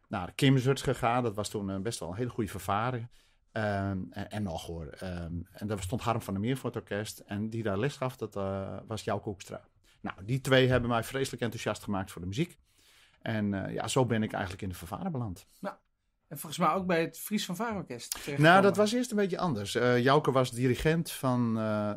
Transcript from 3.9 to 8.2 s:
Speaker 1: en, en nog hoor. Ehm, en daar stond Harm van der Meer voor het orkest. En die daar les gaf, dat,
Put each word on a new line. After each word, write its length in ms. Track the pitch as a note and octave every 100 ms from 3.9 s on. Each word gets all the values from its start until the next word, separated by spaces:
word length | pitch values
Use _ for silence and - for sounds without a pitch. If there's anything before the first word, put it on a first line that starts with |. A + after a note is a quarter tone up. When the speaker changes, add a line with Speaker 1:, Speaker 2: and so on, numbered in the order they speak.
| F#2+ F#2
Speaker 1:
en, 220 | G2+ G2+
en 120 | G#2
nog 220 | G2 D#2 -
hoor. 200 | E2 D2+
Ehm, 460 | - F#2 F2 E2+ F2 F2
en 160 | - G#2+
daar 140 | G#2
stond 200 | - A#2+
Harm 200 | A#2 A2+
van 120 | -
der 100 | G2
Meer 140 | A2 C3
voor 120 | B2
het 100 | A#2
orkest. 400 | - G2+ G#2+ -
En 300 | - G2+ A2
die 140 | A2+
daar 160 | G#2+ G2
les 160 | C3+ -
gaf, 200 | B2+
dat, 200 | -